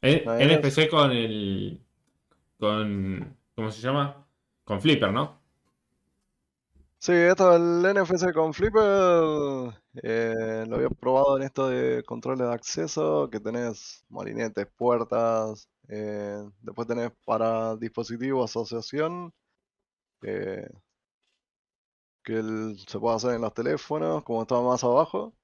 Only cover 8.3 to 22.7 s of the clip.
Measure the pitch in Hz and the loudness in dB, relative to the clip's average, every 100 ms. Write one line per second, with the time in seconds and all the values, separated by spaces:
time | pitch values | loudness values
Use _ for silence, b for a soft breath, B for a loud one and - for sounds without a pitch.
8.3 | 165 160 151 202 214 208 196 185 170 160 | 0 0 0 2 4 4 6 6 6 4
9.3 | 151 143 135 123 104 _ 127 117 113 117 | 2 -2 -4 -6 -10 _ -10 -4 -2 0
10.3 | 113 113 110 113 117 127 - 123 131 139 | -2 -4 -4 -4 -2 -2 -2 0 4 4
11.3 | 135 135 - 135 127 127 123 117 117 127 | 2 -2 -2 -2 0 0 -2 -6 -8 -6
12.3 | 131 123 117 - - 160 - 156 151 139 | -2 -2 -4 -6 -6 -4 -2 0 0 -2
13.3 | 110 110 120 120 107 - - _ - 104 | -4 -6 -6 -6 -8 -14 -20 _ -14 -10
14.3 | 110 113 104 101 _ 120 120 117 110 117 | -6 -6 -6 -8 _ 0 0 0 0 0
15.3 | 113 110 110 - _ _ 104 107 104 104 | 0 -2 -8 -16 _ _ -10 -8 -8 -8
16.3 | 104 104 101 107 101 113 120 117 _ - | -10 -14 _ -14 -10 -6 -4 -4 _ -4
17.3 | 110 113 113 113 110 113 - 117 117 131 | 0 0 0 -4 -6 -8 -8 -8 -6 -2
18.3 | 135 117 117 110 117 110 139 156 180 175 | -2 -2 -4 -6 -8 -8 -4 -4 -6 -14
19.3 | _ _ _ _ _ _ _ _ _ 101 | _ _ _ _ _ _ _ _ _ -8
20.3 | 98 98 98 101 98 _ _ _ _ _ | -8 -6 -10 -12 -20 _ _ _ _ _
21.3 | _ _ _ _ _ _ _ _ _ - | _ _ _ _ _ _ _ _ _ -6
22.3 | 110 110 110 110 | -4 -4 -6 -6